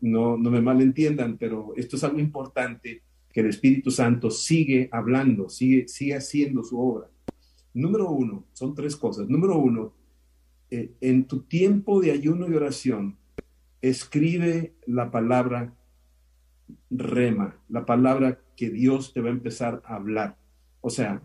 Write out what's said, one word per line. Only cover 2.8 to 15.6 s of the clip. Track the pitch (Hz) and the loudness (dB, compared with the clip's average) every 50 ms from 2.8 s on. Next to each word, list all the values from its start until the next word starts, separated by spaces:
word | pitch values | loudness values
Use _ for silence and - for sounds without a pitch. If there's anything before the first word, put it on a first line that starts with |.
| - 117 117 - _ _ _ _ _ _ - | -16 -16 -18 -18 _ _ _ _ _ _ -2
que | 117 | 0
el | 110 107 | 0 0
Espíritu | 104 - - 135 135 135 - 131 | 0 2 4 4 4 4 2 0
Santo | 127 - 123 117 120 120 - 113 | 0 2 2 2 2 2 0 -2
sigue | - - - - 160 165 156 131 135 127 127 - - | -4 -4 0 2 2 2 4 2 2 0 0 -2 -4
hablando, | 117 107 113 127 131 135 135 117 98 95 90 | -4 -2 0 0 2 4 2 2 2 0 -4
sigue, | - - 127 127 131 127 123 - | -4 0 2 4 4 4 2 0
sigue | - - 143 143 143 | -4 -8 -6 -4 -4
haciendo | 139 135 - - 147 143 143 131 120 113 | -6 -6 -4 -2 0 0 0 -2 -4 -4
su | - 127 120 | -4 -4 -2
obra. | 127 127 113 107 - - _ _ _ - - _ _ _ _ _ _ _ - | -2 -2 -2 -2 -6 -14 _ _ _ -16 -16 _ _ _ _ _ _ _ -6
Número | 120 139 170 202 220 196 180 | -4 -2 0 0 0 0 0
uno, | 156 135 127 113 101 98 - _ _ | 0 -2 -2 -2 -4 -8 -14 _ _
son | - 131 135 147 | -10 -8 -8 -6
tres | 147 143 147 143 | -6 -6 -8 -6
cosas. | - - 113 101 104 101 107 | -4 -4 -4 -4 -4 -4 0
Número | 131 160 175 196 180 160 | 0 2 2 2 4 4
uno, | 139 127 117 113 110 - - _ _ _ _ _ _ _ _ _ _ _ _ _ _ _ | 4 2 2 0 -2 -8 -12 _ _ _ _ _ _ _ _ _ _ _ _ _ _ _
eh, | 123 120 117 - - _ | -10 -10 -10 -10 -10 _
en | - 131 127 131 131 | 0 2 4 4 2
tu | - - 131 - | 2 -2 -8 -6
tiempo | - - 165 185 202 208 202 202 - 202 196 | -4 0 2 4 4 4 2 2 2 2 4
de | 185 160 147 | 4 4 2
ayuno | 143 139 151 165 175 180 170 | 2 2 0 0 0 0 0
y | 160 | 0
oración, | 151 147 139 - - - 131 117 104 101 98 98 - _ _ _ - - _ _ _ _ _ _ _ - | 0 0 -2 -4 -4 -2 -2 -2 -2 -4 -6 -8 -12 _ _ _ -20 -20 _ _ _ _ _ _ _ 0
escribe | 131 127 131 - - - 151 151 165 170 175 170 170 165 165 165 160 - _ - | 0 0 -2 -4 -4 0 2 2 2 2 2 0 0 0 0 -2 -6 -8 _ -8
la | 123 120 123 120 120 | -4 -2 -2 -2 -2
palabra | 120 117 113 117 123 127 123 123 120 123 | -2 0 0 2 2 2 2 0 -2 -4